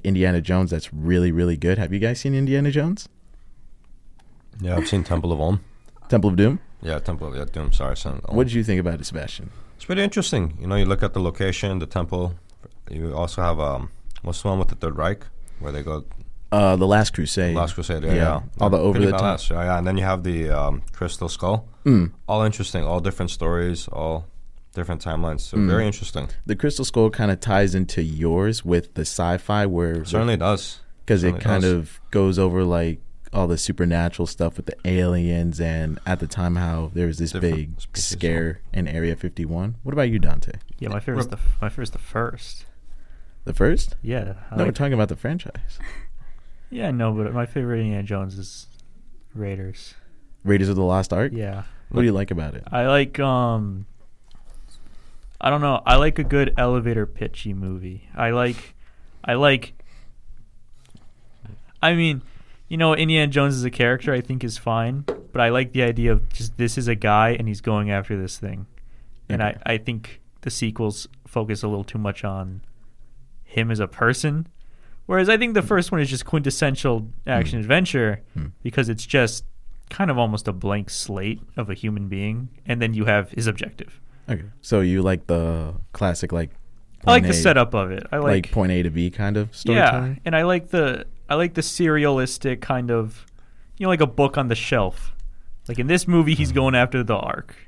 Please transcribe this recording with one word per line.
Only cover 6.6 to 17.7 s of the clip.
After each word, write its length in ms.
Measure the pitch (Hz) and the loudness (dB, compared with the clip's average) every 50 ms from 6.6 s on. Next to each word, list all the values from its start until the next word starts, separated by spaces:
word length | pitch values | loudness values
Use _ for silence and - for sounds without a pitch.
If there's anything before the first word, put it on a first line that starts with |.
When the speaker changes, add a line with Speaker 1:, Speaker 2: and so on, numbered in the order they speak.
| - - - - | -4 -10 -16 -10
Speaker 2:
Yeah, 180 | - 80 80 73 | -6 -6 -4 -4
Temple 300 | - 107 87 76 82 76 | -2 -4 -4 -4 -6 -8
of, 80 | 65 | -6
yeah, 80 | 67 73 | -6 -6
Doom, 260 | 71 - 80 78 76 - | -6 -4 -2 2 4 4
sorry, 240 | - 69 65 67 - | 4 4 2 -2 -4
son. 240 | - 71 69 67 - - | -4 -6 -6 -6 -4 0
Speaker 1:
What 140 | - 113 131 | 2 2 2
did 100 | 123 113 | 2 2
you 100 | 120 110 | 0 2
think 160 | 110 98 92 | 2 2 2
about 180 | 87 87 82 78 | 2 0 -2 -4
it, 40 | 78 | -6
Sebastian? 460 | - - 80 71 - - - - - - - - - - | -8 -8 -8 -8 -8 -10 -12 -12 -14 -14 -14 -16 -16 -18
Speaker 2:
It's 80 | - - | -12 -8
pretty 180 | - 180 190 202 | -4 -2 0 0
interesting. 540 | 202 202 208 180 - - 123 87 82 76 - | 0 0 0 0 0 0 0 0 0 -2 -4
You 80 | - | -4
know, 100 | 92 98 | 0 4
you 100 | 101 101 | 4 4
look 160 | 95 98 - - | 6 4 4 2
at 100 | 98 - | 2 0
the 80 | 98 | 0
location, 580 | 92 90 - - 98 95 90 - - 101 95 92 | 0 0 0 0 0 -2 0 -2 -2 -2 -2 -2
the 80 | 80 | -4
temple. 500 | - - 95 87 85 95 90 90 90 87 - - - - - - - - - - - | -4 -2 -2 -2 -2 -2 -2 -2 -2 -4 -8 -12 -18 -20 -20 -20 -18 -18 -16 -14 -10
You 240 | - 80 80 82 69 | -8 -6 -6 -4 -4
also 280 | 78 85 90 - - 90 | -4 -4 -4 -2 0 0
have, 180 | 87 82 78 | 2 2 2
um, 300 | 76 71 69 65 65 - - - - - - - - | 0 -2 -2 -4 -6 -8 -12 -12 -8 -8 -8 -6 -6
what's 180 | - 85 - | -6 -6 -4
the 80 | - 101 | -2 0
one 100 | 95 95 | 2 2
with 100 | 92 - | 4 2
the 80 | - | 2
Third 200 | - - 82 76 | 2 -2 -4 -2
Reich, 300 | 73 76 87 104 107 - - - - - - - - | -2 -2 -2 -2 -4 -6 -10 -12 -12 -12 -10 -10 -8
where 140 | - 71 76 | -8 -6 -6
they 100 | 76 71 | -6 -6
go? 240 | 80 78 76 - - - - - - - - - - | -6 -6 -6 -6 -8 -10 -10 -10 -12 -12 -12 -4 0
Speaker 1:
Uh, 260 | 107 104 101 95 92 | 4 4 6 6 6
The 100 | 92 92 | 6 6
Last 260 | 95 101 107 110 - - | 6 6 6 4 4 0
Crusade. 420 | - 78 73 - 95 90 87 82 | -2 -4 -2 0 0 0 2 2
Speaker 2:
Last 200 | 85 87 80 | 0 0 -2